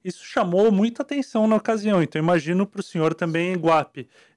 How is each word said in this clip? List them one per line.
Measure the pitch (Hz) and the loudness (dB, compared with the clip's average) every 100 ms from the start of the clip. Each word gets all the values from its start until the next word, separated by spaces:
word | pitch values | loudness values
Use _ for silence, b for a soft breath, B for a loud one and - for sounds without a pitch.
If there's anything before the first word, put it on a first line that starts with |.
Isso | 185 - - | -14 -14 -6
chamou | 254 185 180 220 | -2 0 2 4
muita | 196 233 233 | 4 0 -2
atenção | 277 285 - 220 220 | -6 -6 -4 0 2
na | 214 | 0
ocasião. | 233 220 214 190 | 0 -2 0 0
Então, | 147 156 | 0 -2
imagino | 165 175 147 185 196 | 0 0 0 -2 -2
pro | 196 | -6
senhor | - - 160 160 | -8 -2 -2 -2
também, | 170 165 180 | -4 -4 -4
Iguape. | 185 165 160 135 139 - b b | -2 2 2 0 -10 -18 b b